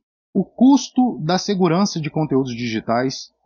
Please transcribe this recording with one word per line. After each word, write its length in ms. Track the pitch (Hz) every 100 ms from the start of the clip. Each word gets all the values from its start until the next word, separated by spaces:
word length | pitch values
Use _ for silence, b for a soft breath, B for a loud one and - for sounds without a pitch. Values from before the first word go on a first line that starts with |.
| _ _ _
O 140 | 202 180
custo 720 | - 254 277 - - 247 127
da 200 | 151 180
segurança 600 | - 196 180 170 202 170
de 120 | 151
conteúdos 440 | 156 151 135 135 117
digitais 760 | 120 110 110 117 131 - - _